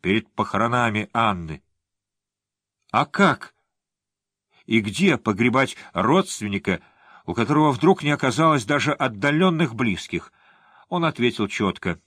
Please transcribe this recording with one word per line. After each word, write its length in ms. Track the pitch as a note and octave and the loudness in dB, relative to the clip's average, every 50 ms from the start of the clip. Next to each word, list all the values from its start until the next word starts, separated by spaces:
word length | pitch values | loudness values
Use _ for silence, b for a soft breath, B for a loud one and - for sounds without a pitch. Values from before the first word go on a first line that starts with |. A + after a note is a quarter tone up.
перед 280 | - F2+ G2+ A2+ A2 _ _ | 0 0 0 0 -2 _ _
похоронами 760 | - G#2 - - G2 A2+ A#2 A#2+ B2 A#2+ A#2 G#2 G#2+ G#2 - - | -4 -4 -2 0 -2 0 0 2 0 0 0 0 -2 -6 -4 -2
Анны: 500 | A#2 A#2 A2 G2 F2+ E2 D#2 D#2 D2+ _ _ _ _ _ _ _ _ _ _ _ _ _ _ _ _ _ _ _ _ _ _ _ _ _ _ | 0 0 0 0 -4 -8 -10 -12 -14 _ _ _ _ _ _ _ _ _ _ _ _ _ _ _ _ _ _ _ _ _ _ _ _ _ _
«А 140 | - A2+ C#3+ | -2 -2 -2
как 500 | D3+ - - G3+ E3+ C3 - - - _ _ _ _ _ _ _ _ _ _ _ _ _ _ _ _ _ _ _ b b b b | -2 2 4 4 4 4 0 -8 -20 _ _ _ _ _ _ _ _ _ _ _ _ _ _ _ _ _ _ _ b b b b
и 140 | - A2 A2+ | 0 0 0
где 380 | G2+ G#2+ F#2+ - F#3 F#3+ D3 | 0 -2 -2 2 2 2 2
погребать 580 | A2+ _ A2+ G#2 F#2+ A#2 B2 A2+ C3 C3+ - - B B B B | 2 _ -2 0 2 2 2 4 2 0 0 -4 B B B B
родственника, 880 | F#2 F#2+ A2 D3+ F#3 G3 - - - G#2+ G#2 G2 F#2+ - - F#2 D#2+ b b b b b b b b b | -2 0 2 2 2 2 -2 -8 -8 -8 -6 -6 -4 -2 -4 -4 -4 b b b b b b b b b
у 80 | - F2+ | -8 -4
которого 380 | A#2 A#2 G2+ D3 D3+ D#3 D3+ | -2 -2 0 2 2 4 2
вдруг 320 | C3 G#2+ - F3 G3 - D3 | 2 2 2 2 2 2 0
не 80 | D3 | -2
оказалось 540 | D3 C#3+ - C3 A2 A#2+ E3 D#3+ D3+ C#3 G#2 | -2 0 0 -2 0 2 2 2 2 2 0
даже 260 | G#2 D3 C#3+ - D3 C#3+ | 0 -2 0 0 -2 -2
отдалённых 800 | - C#3+ B2+ A2 G2 G2+ C#3+ D3 D#3 F#3+ F#3 E3+ D#3+ E3+ B2 A2+ | -2 -2 -4 -2 -2 -2 0 2 4 2 2 2 0 -2 -2 -2
близких?» 600 | A2 B2+ A2+ F#2 - - - - E2 - - b b b b b b b b b b b b | -2 -2 -2 -2 -4 -6 -8 -8 -8 -8 -10 b b b b b b b b b b b b
Он 160 | F3+ F3 E3 | -4 -2 -2
ответил 420 | D#3+ - - A#2+ B2 A#2 - G#2+ | -2 0 0 0 0 0 0 -4
чётко 520 | G2 - - G#2+ F#2+ F2 - - F#2 E2+ - _ | -4 -2 -2 -2 -2 -2 -2 -6 -6 -6 -6 _